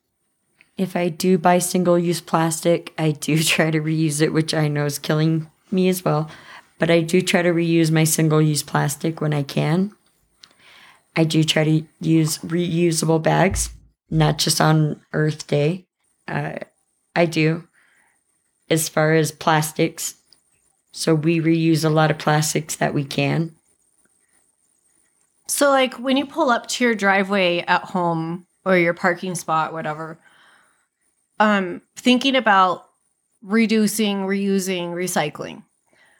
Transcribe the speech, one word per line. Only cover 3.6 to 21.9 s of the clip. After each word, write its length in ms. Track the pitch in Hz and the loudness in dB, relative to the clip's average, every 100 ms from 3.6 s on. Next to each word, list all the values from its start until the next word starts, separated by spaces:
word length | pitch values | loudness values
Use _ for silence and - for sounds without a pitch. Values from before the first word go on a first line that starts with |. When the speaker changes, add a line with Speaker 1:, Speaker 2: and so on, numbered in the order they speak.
| 160 | 2
Speaker 1:
to 100 | 160 | 0
reuse 400 | 156 160 160 147 | 0 0 0 0
it, 100 | 156 | 0
which 220 | 156 156 | 0 -2
I 140 | 160 151 | 0 -2
know 180 | 147 147 | 0 -4
is 120 | 143 | -4
killing 520 | - 156 160 160 160 _ _ | -2 0 2 0 -4 _ _
me 180 | 185 185 | 0 0
as 160 | 185 | 0
well. 260 | 165 151 156 - - - - - | 0 -2 -2 -10 -20 -20 -20 -4
But 120 | 165 | 2
I 100 | 170 | 2
do 220 | 160 185 | 2 0
try 180 | 180 185 | 2 2
to 80 | 175 | 2
reuse 380 | 165 170 165 160 | 2 2 2 4
my 140 | 160 | 4
single-use 580 | 160 160 160 156 156 143 | 2 2 2 2 2 0
plastic 580 | - 151 147 143 165 160 | -4 -2 -2 -4 -6 -4
when 120 | 156 | -2
I 100 | 147 | -2
can. 500 | 139 - 147 170 202 - _ _ _ _ - _ _ - - _ _ - | -2 -2 0 0 -2 -6 _ _ _ _ -20 _ _ -20 -20 _ _ -2
I 80 | |
do 180 | 160 160 | 0 2
try 220 | 156 160 | 0 2
to 180 | 156 156 156 - | 2 0 -2 -6
use 380 | 160 160 156 - | 0 2 2 -2
reusable 840 | 175 170 170 165 175 160 160 160 | -6 -4 -2 0 0 0 0 2
bags, 480 | 160 151 180 - - - _ _ - | 2 2 2 0 -6 -10 _ _ -4
not 260 | 160 151 151 | 0 2 2
just 220 | - - | -2 2
on 400 | 156 160 151 - _ | 4 4 2 -2 _
Earth 320 | 156 156 151 - | -2 -2 -4 -4
Day. 400 | 147 147 185 - _ _ _ - | 0 0 -2 -8 _ _ _ -8
Uh, 280 | 156 151 - - _ _ _ _ | -6 -6 -10 -14 _ _ _ _
I 100 | 165 | 0
do, 420 | 170 165 156 170 - _ _ _ _ _ _ _ _ _ - | 0 2 0 0 -8 _ _ _ _ _ _ _ _ _ -4
as 220 | 165 160 | -2 -2
far 240 | - 156 | 0 2
as 180 | 160 151 | 2 0
plastics. 840 | - - 156 156 - 165 - - - _ _ _ _ _ _ _ | -2 0 0 0 -2 -4 -4 -12 -12 _ _ _ _ _ _ _
So 220 | - - | -6 0
we 260 | 160 156 165 | 0 2 0
reuse 420 | 160 165 165 160 | 2 2 2 2
a 20 | 160 | 2